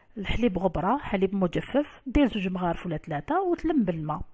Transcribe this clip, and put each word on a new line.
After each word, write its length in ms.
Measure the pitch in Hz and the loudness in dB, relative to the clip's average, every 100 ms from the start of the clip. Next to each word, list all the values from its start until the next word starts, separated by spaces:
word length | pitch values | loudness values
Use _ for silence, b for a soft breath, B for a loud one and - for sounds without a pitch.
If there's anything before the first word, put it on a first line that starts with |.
| B - | B -8
الحليب 400 | 190 - 233 185 | -2 2 2 2
غبره، 400 | 185 165 185 254 | 0 0 0 0
حليب 360 | - 196 190 | 0 0 0
مجفف، 680 | 196 180 - - 262 294 - - | 2 0 0 -2 0 -2 -6 0
دير 220 | 262 269 | 4 4
زوج 200 | 208 190 | 2 -4
مغارف 380 | 185 180 170 180 | -2 -2 -2 -4
ولا 100 | 156 | -6
ثلاثة 460 | - 147 - 330 | -4 -6 -2 0
وتلم 420 | 381 339 320 320 | 0 0 2 2
بالماء. 360 | 190 165 151 160 - | 2 0 -4 -6 -8